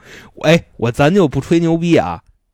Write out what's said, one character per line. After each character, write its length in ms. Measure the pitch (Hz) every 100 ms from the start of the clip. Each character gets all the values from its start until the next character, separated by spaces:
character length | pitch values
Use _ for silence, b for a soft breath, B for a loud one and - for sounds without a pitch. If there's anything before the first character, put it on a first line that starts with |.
| B B B -
哎， 200 | 147 165 - -
我， 120 | 113
咱 240 | 120 147
就 140 | 196 165
不 140 | 135
吹 180 | - 170
牛 160 | 170 165
逼 200 | 170 156
啊， 240 | 90 85 _ _ _